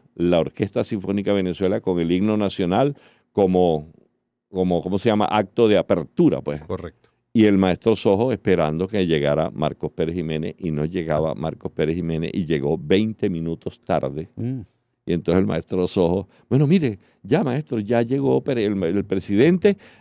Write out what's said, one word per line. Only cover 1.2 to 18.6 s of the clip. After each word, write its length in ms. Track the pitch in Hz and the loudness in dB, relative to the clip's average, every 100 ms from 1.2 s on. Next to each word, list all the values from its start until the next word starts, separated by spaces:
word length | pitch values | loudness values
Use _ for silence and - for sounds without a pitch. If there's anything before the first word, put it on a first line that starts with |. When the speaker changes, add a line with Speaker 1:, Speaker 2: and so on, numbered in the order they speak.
| 98 | 0
Speaker 1:
de 60 | 101 | 0
Venezuela 420 | 92 85 92 110 | -2 -2 -2 -2
con 220 | - 87 | -2 0
el 100 | 82 | 0
himno 240 | 90 104 107 | 0 0 0
nacional 640 | 98 - 87 98 143 143 _ _ _ | -2 -2 0 2 0 -2 _ _ _
como, 600 | - 95 92 87 78 78 - _ _ _ _ _ | 0 2 4 2 0 -4 -18 _ _ _ _ _
como, 300 | 95 92 87 | -4 0 0
¿cómo 180 | 90 95 | -2 -2
se 80 | 117 | 0
llama? 180 | 104 101 | 0 2
Acto 380 | 107 98 - 113 | 0 -2 2 4
de 80 | 98 | 4
apertura, 640 | - 92 78 - 165 67 | 2 -2 -2 2 2 2
pues. 200 | 67 73 | -4 -8
Speaker 2:
Correcto. 440 | 80 92 85 - _ _ _ | -8 -10 -12 -18 _ _ _
Speaker 1:
Y 120 | 117 107 | 4 6
el 140 | 98 | 6
maestro 360 | 95 85 117 107 | 4 2 0 2
Sojo 360 | 113 98 127 | 2 2 0
esperando 560 | 107 107 90 78 78 95 | -2 0 2 2 -2 -2
que 180 | 107 90 | -2 0
llegara 460 | 78 71 73 82 | 2 2 0 -2
Marcos 400 | - 73 - 76 | -2 -4 -4 -8
Pérez 240 | - 82 87 | -4 -4 -4
Jiménez 400 | 80 78 85 - | -4 -4 -6 -8
y 140 | 87 | -6
no 140 | 73 78 | -4 -4
llegaba 500 | 90 80 76 80 58 | -4 -2 -2 -2 -4
Marcos 360 | 78 - - | -8 -8 -8
Pérez 240 | - 78 82 | -4 -2 -2
Jiménez 360 | 82 80 80 | -4 -4 -4
y 120 | - 78 | -4 -2
llegó 340 | 78 69 78 | -2 -2 -2
veinte 500 | 73 95 110 110 104 | 0 0 0 -2 -4
minutos 500 | 87 82 82 - - | -4 -6 -8 -10 -12
tarde. 500 | - 80 67 69 82 - | -4 -2 -2 -6 -10 -8
Speaker 2:
Mm. 260 | 117 131 95 _ _ _ - | -8 -8 -12 _ _ _ -4
Speaker 1:
Y 80 | |
entonces 280 | 87 85 90 | -4 0 0
el 40 | 101 | 0
maestro 420 | 85 - 92 90 | -2 -4 -2 -2
Sojo, 400 | 98 85 92 95 _ - | 2 2 0 -6 _ -2
"Bueno, 160 | 127 143 | 0 2
mire, 320 | 190 139 98 _ _ | 2 0 -6 _ _
ya 220 | 98 151 | -2 0
maestro, 340 | 160 123 151 117 | 0 -4 -4 -4
ya 220 | 104 117 | 0 0
llegó 420 | 117 135 135 131 | 0 0 0 0
Pérez, 280 | 131 123 | 0 -2